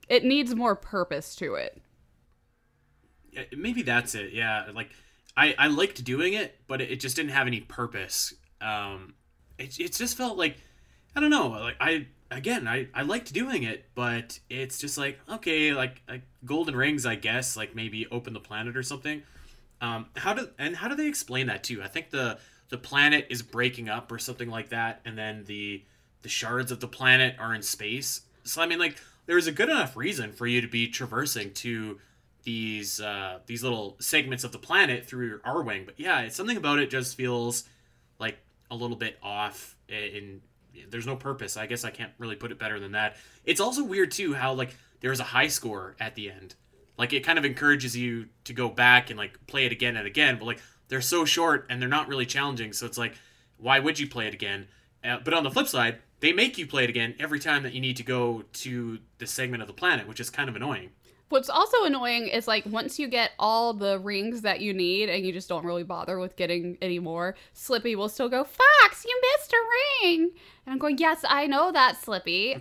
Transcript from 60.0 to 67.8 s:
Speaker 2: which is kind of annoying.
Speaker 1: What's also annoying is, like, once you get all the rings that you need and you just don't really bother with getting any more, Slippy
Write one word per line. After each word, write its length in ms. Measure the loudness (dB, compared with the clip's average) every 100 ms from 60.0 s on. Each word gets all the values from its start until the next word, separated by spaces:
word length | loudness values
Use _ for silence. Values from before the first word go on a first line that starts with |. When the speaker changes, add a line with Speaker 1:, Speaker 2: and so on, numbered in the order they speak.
| 0
Speaker 2:
which 120 | -8
is 100 | -8
kind 200 | -4 -4
of 60 | -4
annoying. 340 | -4 -6 -8 _ _ _ 2
Speaker 1:
What's 200 | 2 4
also 340 | 4 6 6
annoying 460 | 4 2 0 0 2
is, 180 | 0 2
like, 180 | 0 0
once 320 | -4 -4 -4
you 120 | -2
get 220 | 2 0 2
all 360 | 2 4 2
the 260 | 2 0 0
rings 420 | 0 -2 -2 -2
that 180 | 0 0
you 120 | 0
need 360 | 2 2 2 2
and 160 | 0 -2
you 80 |
just 160 | -4 -4
don't 160 | -4 -2
really 180 | -4
bother 340 | -4 -6 -4 -4
with 180 | -6 -4
getting 400 | -2 0 -4 -4
any 180 | -2 -2
more, 360 | -2 -4 -4 -6 -14
Slippy 460 | -14 -2 0